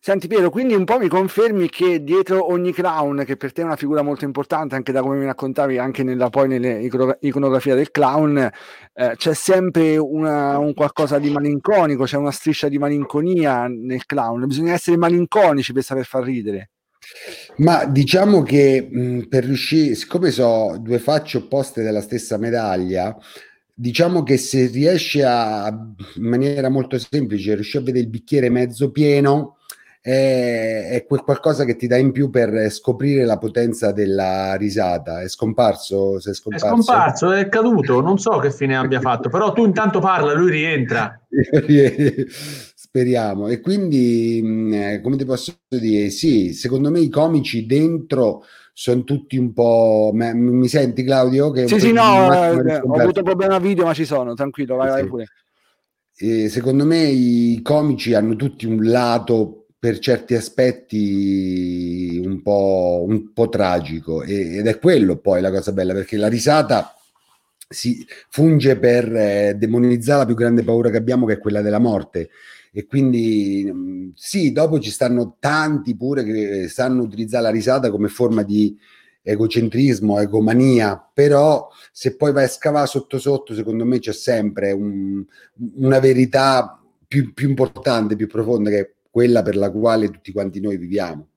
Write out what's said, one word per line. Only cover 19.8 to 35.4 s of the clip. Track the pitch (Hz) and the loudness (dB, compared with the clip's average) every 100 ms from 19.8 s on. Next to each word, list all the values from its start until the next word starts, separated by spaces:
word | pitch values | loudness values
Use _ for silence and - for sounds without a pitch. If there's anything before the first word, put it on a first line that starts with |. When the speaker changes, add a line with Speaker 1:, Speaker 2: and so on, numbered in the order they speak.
| 147 | 2
Speaker 2:
siccome | 107 - 180 175 | -2 -4 -2 -2
so | 127 120 113 107 85 | 2 2 2 0 -4
due | 113 120 | -2 -2
facce | 131 151 151 123 | 0 -2 -2 -8
opposte | - 139 135 - | -2 -4 -2 -4
della | 110 107 | -4 -4
stessa | 104 120 - 107 | -4 -8 -6 -6
medaglia, | 113 117 110 92 92 92 95 117 - - - _ _ | -2 -2 -2 -2 -2 -2 -4 -8 -20 -20 -20 _ _
diciamo | - 123 117 170 180 | -8 -6 0 0 0
che | 131 139 | 0 0
se | - 135 127 | 0 0 0
riesci | 117 151 180 - 147 | 2 2 0 0 0
a, | 131 120 110 107 104 | 2 2 -2 -4 -6
in | 110 113 98 98 - | -8 -14 -16 -16 -8
maniera | 117 120 139 143 131 | -2 0 0 0 0
molto | 135 131 127 | -2 -2 -6
semplice, | 110 151 123 101 95 | -4 -4 -2 -4 -2
riusci | 104 104 143 | -4 -2 -4
a | |
vedere | 127 127 | -2 -2
il | 117 | -2
bicchiere | 113 - 143 127 | -6 -2 0 2
mezzo | 123 123 117 139 | 0 -2 -2 -4
pieno, | 147 147 143 139 147 139 _ _ - _ _ | 2 2 4 4 2 -2 _ _ -20 _ _
è, | 120 131 135 127 123 117 113 110 95 | -2 0 2 2 0 -2 -2 -4 -4
è | 120 - | -6 -2
quel | 135 | -2
qualcosa | - 139 160 151 | 0 0 0 0
che | 131 117 | 0 -2
ti | 123 | 0
dà | 123 | 2
in | 135 | 2
più | 135 139 | 2 0
per | 127 113 110 107 | 2 0 0 -2
scoprire | - - 113 139 139 | -2 -4 -2 0 2
la | 120 104 | 2 0
potenza | 113 120 120 110 107 | -2 -2 -2 0 -2
della | 98 98 98 95 95 95 | 0 0 0 0 -2 -2
risata. | 98 104 101 92 87 76 82 | -2 -2 0 -2 -2 -6 -10
È | 92 | -10
scomparso? | - | -6